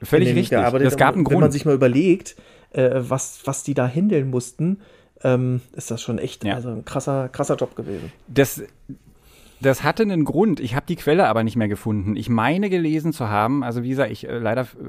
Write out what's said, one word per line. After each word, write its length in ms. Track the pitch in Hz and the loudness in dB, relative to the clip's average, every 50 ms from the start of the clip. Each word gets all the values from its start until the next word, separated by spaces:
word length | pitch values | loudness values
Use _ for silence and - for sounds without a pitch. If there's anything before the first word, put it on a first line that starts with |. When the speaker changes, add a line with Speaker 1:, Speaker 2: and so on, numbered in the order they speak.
Speaker 1:
Völlig 280 | - - - 151 - 123 | -4 0 2 4 4 4
Speaker 2:
in 60 | 120 | 4
den 40 | 170 | 2
Speaker 1:
richtig. 180 | - - 135 110 | 2 2 0 2
Speaker 2:
gearbeitet 300 | 117 120 123 131 139 131 | 2 2 2 2 2 2
Speaker 1:
Es 100 | 131 - | 4 4
gab 120 | 131 139 | 4 4
Speaker 2:
haben. 80 | - 190 | 4 2
Speaker 1:
einen 80 | 156 131 | 2 4
Speaker 2:
Wenn 60 | 139 | 4
man 80 | - | 4
Speaker 1:
Grund. 120 | 156 143 135 | 4 4 2
Speaker 2:
sich 120 | 147 - | 0 0
mal 100 | 156 139 | 0 2
überlegt, 640 | 131 135 127 123 139 175 190 170 196 - - - - - - - - _ _ | 4 4 4 4 4 4 4 2 2 0 -8 -20 -20 -20 -20 -20 -20 _ _
äh, 200 | _ 147 131 123 127 | _ 2 2 2 2
was, 460 | 131 123 127 131 131 - - - - - | 0 -2 -2 -2 -4 -4 -8 -12 -10 -8
was 180 | - 139 - - | -6 -6 -6 -4
die 100 | - 139 | -4 -2
da 140 | 139 127 123 | 0 0 0
handeln 420 | 120 160 190 214 202 151 135 135 | 0 0 2 2 2 2 0 0
mussten, 500 | 127 123 123 - - - 151 170 196 196 - - - _ _ _ _ _ - | -2 -2 -4 -4 -6 -4 -2 -2 -2 -4 -6 -16 -20 _ _ _ _ _ 0
ähm, 380 | 131 127 123 127 127 127 127 127 - - | 2 2 2 2 0 -2 -2 -4 -8 -14
ist 180 | - - - | -14 -10 -8
das 100 | 117 113 | -8 -8
schon 160 | - - 117 95 | -6 -6 -4 -4
echt, 260 | - 135 - - - | -4 -6 -8 -6 -6
Speaker 1:
Ja. 100 | 104 98 | -4 -4
Speaker 2:
also 140 | 120 117 127 | -4 -6 -8
ein 160 | 113 110 117 | -8 -10 -10
krasser, 440 | - - 139 131 - 139 135 131 127 | -6 -6 -6 -4 -2 -2 -2 -2 -6
krasser 260 | - - 143 - - - | -4 -6 -2 -2 0 -2
Job 180 | 127 - - | -2 -4 -6
gewesen. 360 | - - - 101 85 78 - - - _ - | -10 -10 -8 -8 -10 -10 -12 -16 -18 _ -4
Speaker 1:
Das, 360 | 120 135 139 123 - - 107 - - _ _ - - - _ - _ _ _ - - - - - - _ | 0 2 2 2 0 -8 -14 -16 -18 _ _ -20 -20 -20 _ -20 _ _ _ -20 -20 -20 -20 -20 -18 _
das 220 | 123 135 131 - - | 0 2 2 2 0
hatte 200 | 147 - - 226 | -2 0 0 0
einen 220 | 202 190 165 147 | 0 2 0 0
Grund. 340 | - 135 156 208 226 160 - | 0 2 2 2 2 2 0
Ich 160 | 120 113 113 | -2 -4 -4
hab 120 | 143 - - | -4 -4 -4
die 80 | 180 | -6
Quelle 320 | - - 147 151 180 190 120 | -4 0 2 2 4 4 4
aber 160 | 110 113 110 | 2 2 0
nicht 140 | 110 - 120 | 0 0 0
mehr 100 | 110 104 | 0 0
gefunden. 480 | 104 101 - 117 107 104 92 101 107 | -2 -4 -4 -4 -2 -2 -2 -2 -4
Ich 140 | 95 110 - | -4 -2 0
meine 400 | 120 110 110 127 156 185 208 202 | 0 2 2 2 0 0 0 0
gelesen 440 | 185 180 165 156 156 160 147 165 151 | 0 0 0 0 0 0 -2 -2 -4
zu 160 | - 127 107 | -2 -4 -2
haben, 340 | 104 104 104 117 139 143 131 | 0 0 2 2 0 -2 -2
also 200 | 123 113 120 120 | -2 -4 -4 -4
wie 60 | 127 | -4
gesagt, 220 | 131 131 135 110 | 0 0 0 -2
ich, 160 | 113 - - - | -2 -6 -8 -8
äh, 120 | - 117 | -8 -4
leider, 260 | 117 107 113 127 127 - - 120 - | -2 -2 0 -2 -2 -6 -8 -14 -14